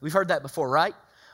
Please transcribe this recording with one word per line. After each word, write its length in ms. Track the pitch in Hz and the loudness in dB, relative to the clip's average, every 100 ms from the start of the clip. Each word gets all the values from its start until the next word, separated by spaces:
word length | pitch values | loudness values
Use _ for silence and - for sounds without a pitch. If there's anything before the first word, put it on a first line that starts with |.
We've 100 | 151 | -2
heard 160 | 190 180 | 0 2
that 140 | 160 | -2
before, 260 | 139 - 135 | -4 -4 0
right? 260 | 143 190 - _ _ - | 2 0 -4 _ _ -18